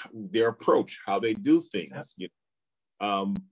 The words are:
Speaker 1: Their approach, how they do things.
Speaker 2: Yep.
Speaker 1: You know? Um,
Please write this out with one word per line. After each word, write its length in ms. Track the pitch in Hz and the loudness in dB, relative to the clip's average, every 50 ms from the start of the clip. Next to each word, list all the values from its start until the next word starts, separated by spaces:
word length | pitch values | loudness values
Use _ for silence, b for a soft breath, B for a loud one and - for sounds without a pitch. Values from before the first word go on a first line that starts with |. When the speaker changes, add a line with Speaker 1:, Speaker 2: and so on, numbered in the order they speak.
| - - - | -16 -14 -14
Speaker 1:
Their 360 | 113 104 90 92 113 113 117 | -14 -12 -2 2 2 2 2
approach, 500 | 113 - - - - 135 98 - - - - | 0 0 2 4 4 4 4 0 -6 -12 -6
how 140 | 101 98 98 | -2 -2 0
they 140 | 113 113 110 | 0 0 -2
do 280 | 104 101 143 160 170 | -2 2 4 4 4
things. 300 | 170 - - 98 82 69 | 4 0 -6 -6 -6 -6
Speaker 2:
Yep. 120 | - 143 147 - - - | -10 -14 -14 -14 -14 -14
Speaker 1:
You 100 | 90 87 _ _ _ _ _ _ _ _ _ _ _ _ _ - | -14 -14 _ _ _ _ _ _ _ _ _ _ _ _ _ -6
know? 60 | 101 104 | -2 -2
Um, 280 | 101 98 98 101 98 95 - - | 0 0 0 -2 -2 -4 -6 -4